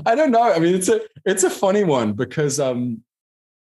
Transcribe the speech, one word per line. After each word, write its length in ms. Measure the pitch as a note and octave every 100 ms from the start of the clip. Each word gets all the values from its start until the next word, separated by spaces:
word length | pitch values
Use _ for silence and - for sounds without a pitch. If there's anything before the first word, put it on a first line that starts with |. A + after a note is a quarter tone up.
don't 260 | G#3+ B3 D#4
know. 100 | A3+ A#3
I 60 | E3
mean, 160 | E3+
it's 140 | F#3 F#3
a, 120 | A3 - -
it's 180 | - -
a 60 | F4+
funny 340 | - G3 G#3
one 300 | F3+ C3 G#2+
because, 460 | G#2 B2 D#3+ D3 C3+
um, 420 | C3 B2 B2 A2+ _ _ _ _ _ _